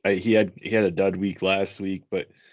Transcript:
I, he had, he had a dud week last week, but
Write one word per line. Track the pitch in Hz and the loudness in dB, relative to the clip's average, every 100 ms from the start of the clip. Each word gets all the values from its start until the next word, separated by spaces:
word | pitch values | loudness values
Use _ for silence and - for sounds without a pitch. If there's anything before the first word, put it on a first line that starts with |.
I, | 98 | -2
he | 92 107 | 0 4
had, | 107 101 - | 2 2 -4
he | - | -2
had | 110 | 0
a | 98 | 0
dud | 85 98 92 | 2 0 0
week | 98 85 | -4 -2
last | 95 98 98 - | 0 0 -2 -6
week, | 98 95 - | -6 -6 -6
but | 92 - _ _ | -6 -6 _ _